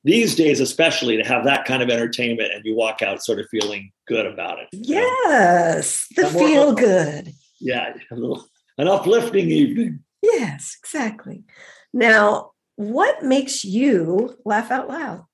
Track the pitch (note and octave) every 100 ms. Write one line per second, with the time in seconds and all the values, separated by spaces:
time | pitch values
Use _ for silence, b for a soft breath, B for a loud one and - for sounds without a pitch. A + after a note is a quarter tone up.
0 | C#3 A3 G#3+ B2+ D#3 C3+ C3 - D#3+ -
1 | A#2+ A2 A2 B2 B2 C#3 - C3 B2 A#2
2 | A#2 A#2 A#2+ A#2 G#2+ G#2 A2 A2 A2 A2
3 | G#2 F#2 - G#2 G2+ G#2+ G#2 G2+ G2 _
4 | - A2+ F#2 - F2 - - F#3+ B3 F4
5 | B4 B4+ A4 C#4 F3+ F3 E3+ D#3 D3+ -
6 | - - - F3 D#4 D4 D4 G#3+ A3+ F#3
7 | D3+ D3+ E3 - _ _ C3 A#2+ - -
8 | - A#2+ B2 C3+ - _ _ - D#3+ G3
9 | F3+ A#3 A#3 G3 E3+ D#3 C#3 A3+ A#3 D3+
10 | _ _ G#4 A4+ G#3 C#3 - - - D#4
11 | A3+ - - F3 _ B B B B B3
12 | A#3 A3 G#3 - - _ _ - G#3 B3+
13 | A#4 - C4 C4+ C4+ - G3+ G3+ C#4 G3
14 | E3 F#3 B3 - G3+ G#3 A3+ B3+ - E4
15 | C#4 E3+ -